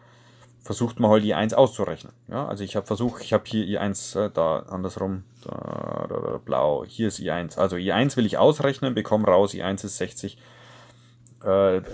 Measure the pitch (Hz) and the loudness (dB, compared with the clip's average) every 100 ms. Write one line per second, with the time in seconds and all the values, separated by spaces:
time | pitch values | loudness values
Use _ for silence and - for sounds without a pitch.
0 | _ _ - _ - _ - 104 117 - | _ _ -20 _ -20 _ -10 -4 -4 2
1 | 113 107 104 82 110 113 131 - 92 82 | 4 6 4 0 2 4 4 2 -6 -6
2 | - - - 117 147 101 98 107 - 104 | -12 -20 -10 -8 -6 -8 -6 -6 -4 -2
3 | 117 - - 107 - 110 95 101 101 98 | -2 -4 0 0 0 -2 -2 -2 -2 -4
4 | - - 104 - 82 78 - 92 92 98 | -4 -4 -2 0 0 0 -4 -8 -6 -4
5 | 98 92 92 _ - - - 50 50 50 | -6 -6 -10 _ -12 -10 -8 -8 -6 -6
6 | 50 - - 65 - 64 73 71 50 - | -6 -6 -4 -6 -2 0 2 0 -4 -4
7 | 110 - 90 82 82 - 95 90 95 92 | -4 -4 -4 -4 -6 -2 -2 0 0 2
8 | 139 131 107 - 120 156 139 131 135 117 | 2 2 0 4 4 4 0 0 -2 -4
9 | 104 107 101 92 101 - 90 98 101 - | 0 2 6 6 4 0 -4 -4 -6 -6
10 | 92 - 98 - - - - - - _ | -8 -6 -12 -12 -20 -20 -20 -20 -20 _
11 | _ _ - - 101 95 98 92 - | _ _ -20 -6 2 4 4 2 -2